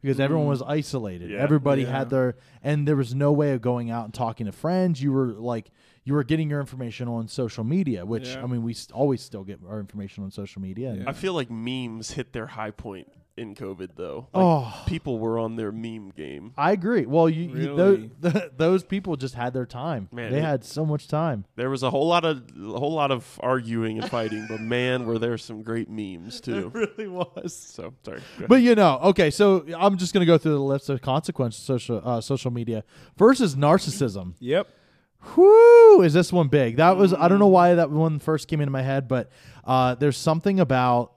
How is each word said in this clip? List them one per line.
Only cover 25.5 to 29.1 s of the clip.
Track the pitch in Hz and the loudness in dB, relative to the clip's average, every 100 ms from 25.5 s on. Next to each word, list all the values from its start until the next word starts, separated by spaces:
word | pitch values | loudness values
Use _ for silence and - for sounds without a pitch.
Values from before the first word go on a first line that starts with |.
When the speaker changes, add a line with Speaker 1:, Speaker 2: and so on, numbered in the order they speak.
| 110 | -14
Speaker 3:
great | 110 113 - | -8 -8 -8
memes | 107 101 87 92 - | -10 -12 -12 -16 -14
Speaker 1:
<laughs> | |
There | - 104 | -8 -8
Speaker 3:
too. | 92 | -8
Speaker 1:
really | 214 208 - 208 | -8 -8 -8 -12
was. | 180 175 - 175 | -10 -10 -10 -14
Speaker 3:
So, | - - - - 131 | -14 -20 -16 -16 -16
sorry. | - - - - | -16 -16 -18 -14
Go | - | 4
Speaker 1:
But, | 254 | 4
Speaker 3:
ahead. | |
Speaker 1:
you | 240 | 6
know, | 220 180 131 | 6 4 4
okay, | 175 | 2